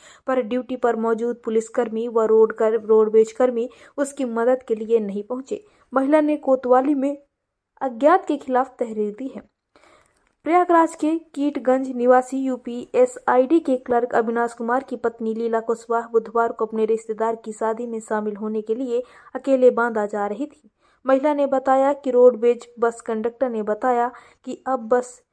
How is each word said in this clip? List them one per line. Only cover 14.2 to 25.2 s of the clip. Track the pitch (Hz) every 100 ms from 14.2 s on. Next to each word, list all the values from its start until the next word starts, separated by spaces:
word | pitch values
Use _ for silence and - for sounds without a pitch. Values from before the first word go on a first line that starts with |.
| 226 233 233
कुमार | - 226 254
की | 262 247
पत्नी | 233 233 220
लीला | 220 233 226
कुशवाहा | 226 226 - 233 233
बुधवार | 226 220 226 233
को | - 220
अपने | 220 214
रिश्तेदार | 220 - 208 220 226
की | 226
शादी | 220 220 226 240
में | 226
शामिल | - 214 214 202
होने | 214 220
के | 214 226
लिए | 262 240 247 - - 262
अकेले | - 269 247
बांदा | 226 240 220 208
जा | 208 208
रही | 208 294
थी। | - _ _ _ _ 254
महिला | 269 294
ने | 285 277
बताया | 269 269 262 269
कि | 285 262
रोडवेज | 247 247 220 240 233 - -
बस | 233 226
कंडक्टर | - 220 233 233 262
ने | 226
बताया | 208 208 254 240 240 - - _
कि | - - 262
अब | 262
बस | 220 247 247 -